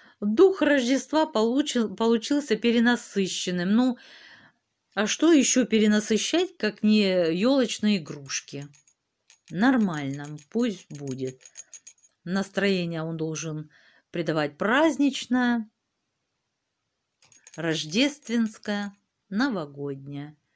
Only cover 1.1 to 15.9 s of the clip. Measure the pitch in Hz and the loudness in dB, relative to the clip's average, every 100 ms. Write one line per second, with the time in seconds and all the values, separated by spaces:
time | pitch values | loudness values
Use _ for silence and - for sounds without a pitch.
1.1 | 302 311 220 226 262 302 247 214 190 226 | 0 0 0 0 0 0 -2 -2 0 0
2.1 | 233 220 285 285 220 240 233 233 233 - | 2 0 -2 0 0 2 4 4 2 -2
3.1 | 196 185 - - 180 180 220 254 240 - | -2 -2 -4 -4 -2 2 2 2 0 -10
4.1 | - - - - _ _ _ _ - 208 | -20 -20 -20 -20 _ _ _ _ -4 -2
5.1 | - 311 320 247 254 247 220 214 214 214 | 2 4 6 6 2 2 4 4 2 2
6.1 | 214 - 320 349 - 214 - 214 214 196 | 0 0 0 -2 -2 -6 0 2 4 4
7.1 | 185 165 175 233 277 254 - 208 202 147 | 2 2 2 2 2 2 0 0 0 -2
8.1 | 147 139 - - 139 143 143 _ _ _ | -12 -10 -10 -10 -12 -14 -18 _ _ _
9.1 | _ _ _ _ 165 240 262 202 156 135 | _ _ _ _ 0 2 2 0 -2 -6
10.1 | 143 147 151 - 220 240 180 - 147 139 | -8 -10 -14 -8 -4 -2 -4 -12 -12 -10
11.1 | 131 131 131 - - - - - _ _ | -6 -8 -10 -18 -20 -20 -20 -20 _ _
12.1 | _ 170 190 196 - 196 185 170 165 160 | _ -8 -6 -4 -2 0 0 -2 -6 -8
13.1 | 165 160 156 160 156 151 _ _ _ _ | -6 -6 -6 -8 -10 -12 _ _ _ _
14.1 | 170 165 160 147 - 202 254 320 247 285 | -6 -2 -2 -2 -2 0 2 2 2 0
15.1 | 269 - 254 247 240 220 _ _ | -2 -2 0 0 -2 -4 _ _